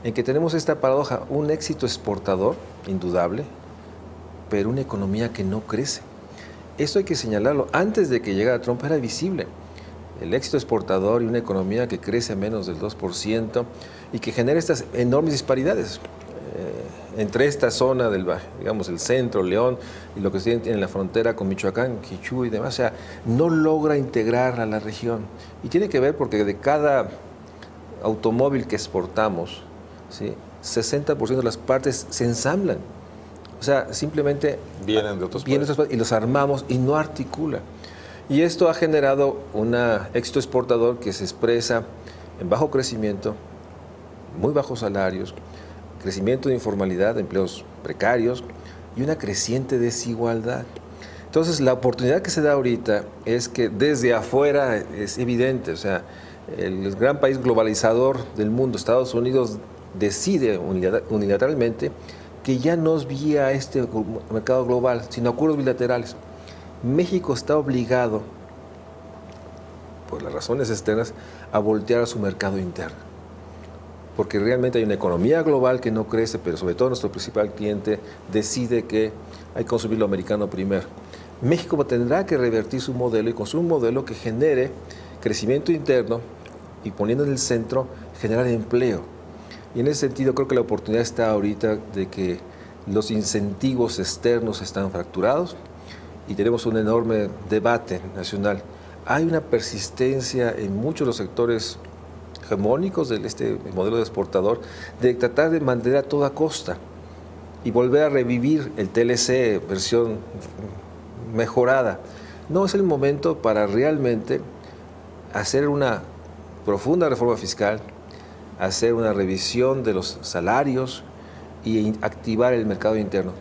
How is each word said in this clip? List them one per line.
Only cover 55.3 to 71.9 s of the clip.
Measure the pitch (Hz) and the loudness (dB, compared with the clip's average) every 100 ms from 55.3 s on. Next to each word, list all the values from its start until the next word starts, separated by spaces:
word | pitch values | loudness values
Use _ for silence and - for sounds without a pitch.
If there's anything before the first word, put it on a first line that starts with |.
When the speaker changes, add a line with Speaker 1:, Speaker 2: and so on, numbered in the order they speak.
| 120 127 131 - | 2 2 2 -2
Speaker 1:
o | 80 | -4
sea, | 104 92 - - - - - - | -2 -2 -4 -18 -18 -18 -12 -4
el | 92 95 98 98 | -2 -2 -4 2
gran | 120 143 | 2 4
país | 139 135 | 2 2
globalizador | 123 113 110 107 113 113 131 135 117 - | 2 4 4 4 4 6 4 2 -4 -2
del | 107 | 0
mundo, | 117 131 104 | 2 2 0
Estados | - 123 127 | 2 2 4
Unidos, | 117 120 131 120 107 - - - 95 | 0 2 2 2 -2 -10 -18 -14 0
decide | 104 98 - 190 123 95 | 0 2 2 4 4 2
unilata-, | 82 95 92 104 - | 0 2 2 2 0
unilateralmente | 110 101 98 131 151 117 110 139 - - - - - | 0 2 4 4 2 0 0 -4 -6 -16 -18 -18 -10
que | - 127 | 0 2
ya | 143 170 | 4 4
no | 160 160 | 4 2
es | 131 | 0
vía | 135 151 151 135 | -2 2 4 4
este | 135 135 139 | 2 0 -2
glo-, | 120 110 101 113 - | 0 -2 -2 -6 -4
mercado | 110 110 127 120 | -4 2 2 4
global, | 123 127 120 110 | 2 4 0 -2
sino | - 120 | 0 0
acuerdos | 123 156 147 | 2 2 2
bilaterales. | 131 127 123 123 117 - - - - - - - | 2 2 2 0 -2 -12 -16 -18 -18 -18 -18 -6
México | 120 143 175 185 - | 0 2 2 0 0
está | 127 - 151 | -2 2 2
obligado, | 139 127 117 127 120 107 104 - - - - - - - - - - - - - - - - - - | 2 0 2 2 4 0 -4 -16 -18 -18 -18 -20 -20 -18 -18 -18 -18 -18 -18 -18 -18 -18 -18 -16 -12
por | - | -8
las | 73 | -6
razones | - - 127 120 | -6 -2 0 0
externas, | 104 - 107 113 - - - - | 0 2 0 0 -6 -16 -18 -2
a | 107 | 0
voltear | 104 110 98 | 2 2 4